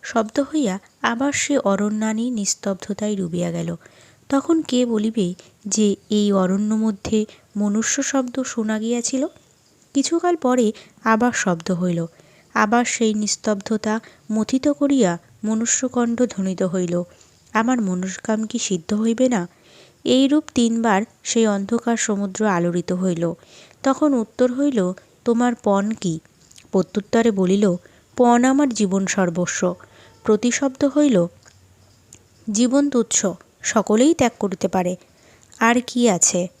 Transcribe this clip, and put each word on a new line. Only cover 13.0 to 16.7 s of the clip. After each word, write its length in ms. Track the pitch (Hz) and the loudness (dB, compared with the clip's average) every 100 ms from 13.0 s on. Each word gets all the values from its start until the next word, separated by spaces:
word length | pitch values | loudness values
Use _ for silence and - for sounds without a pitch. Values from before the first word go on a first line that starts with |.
| 220 | 0
নিস্তব্ধতা 840 | 214 214 - - 202 - 214 214 214 - - _ | 0 -2 -4 -2 -4 -4 -4 -2 -4 -6 -20 _
মথিত 360 | 214 214 262 294 | -4 0 0 0
করিয়া 500 | 285 285 277 190 170 _ - | 0 2 4 2 0 _ -8
মনুষ্যকণ্ঠ 760 | 214 220 233 - 254 247 240 233 | -4 -2 0 -2 -2 -2 -2 0
ধ্বনিত 400 | 247 - 190 185 | -2 0 -4 -2
হইল, 400 | 190 | -2